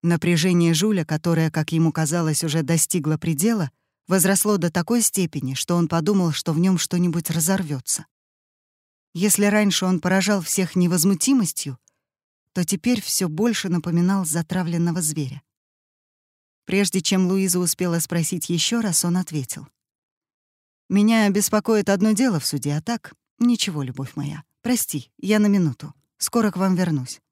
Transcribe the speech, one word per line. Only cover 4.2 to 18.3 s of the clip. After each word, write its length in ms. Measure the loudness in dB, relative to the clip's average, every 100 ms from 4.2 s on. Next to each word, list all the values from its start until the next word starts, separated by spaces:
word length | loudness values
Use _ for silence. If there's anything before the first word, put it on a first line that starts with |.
| 2 2 2 0
до 140 | 0
такой 320 | -2 0 0
степени, 500 | 0 0 -2 -2 -6
что 240 | -6 -2 0
он 120 | 2
подумал, 440 | 0 2 2 2
что 220 | -2 -2
в 40 | 0
нем 200 | 2 2
что-нибудь 500 | 0 0 0 -2 -4
разорвется. 760 | -2 0 0 -2 -6 -6 -8 -8 _ _ _ _ _ _ _ _ _ _
Если 320 | -2 0 2
раньше 400 | 4 4 2 2
он 160 | 0 0
поражал 400 | 2 2 2 0
всех 340 | 0 -2 -2
невозмутимостью, 1040 | 2 2 2 2 2 2 2 2 -4 -10 -12 _ _ _ _ _ _ _
то 100 | -4
теперь 380 | -2 -2 0 0
все 260 | -2 -2 -2
больше 400 | 0 0 0 -2
напоминал 560 | -2 0 0 2 0
затравленного 800 | 0 -4 -2 -2 -2 0 0 0
зверя. 400 | -4 -4 -6 -8 _ _ _ _ _ _ _ _ _ _ _ _
Прежде 380 | -4 0 0 0
чем 240 | 0 2 2
Луиза 320 | 2 0 0
успела 400 | -2 -2 -2 -2
спросить 500 | -2 -2 -2